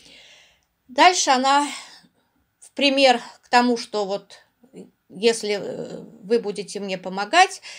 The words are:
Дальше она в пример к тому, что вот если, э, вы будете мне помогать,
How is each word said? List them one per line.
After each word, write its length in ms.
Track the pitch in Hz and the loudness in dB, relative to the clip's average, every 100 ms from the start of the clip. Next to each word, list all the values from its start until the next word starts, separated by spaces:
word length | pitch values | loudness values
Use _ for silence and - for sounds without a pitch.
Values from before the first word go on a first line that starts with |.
| - - - - _ _ _ _ _ | -20 -20 -20 -20 _ _ _ _ _
Дальше 440 | 254 349 359 311 | 4 4 4 0
она 360 | 254 269 277 285 - - - _ _ _ _ _ _ | 2 2 2 0 -8 -18 -20 _ _ _ _ _ _
в 120 | - | -18
пример 500 | - 277 269 262 233 - - | -2 0 4 4 2 -2 -20
к 60 | - | 0
тому, 280 | 240 247 233 | 2 2 0
что 280 | - 214 196 | -4 -6 -4
вот 340 | 196 _ - _ _ _ - - _ _ | -6 _ -20 _ _ _ -20 -20 _ _
если, 500 | 185 226 226 208 202 | -2 0 0 -4 -4
э, 380 | - - - - - - | -6 -10 -10 -14 -16 -16
вы 160 | 185 190 | -2 -2
будете 400 | 196 208 185 202 | -2 -10 -10 -10
мне 180 | 196 185 | -8 -8
помогать, 640 | 185 190 208 339 381 - - | -8 -8 0 2 2 0 -18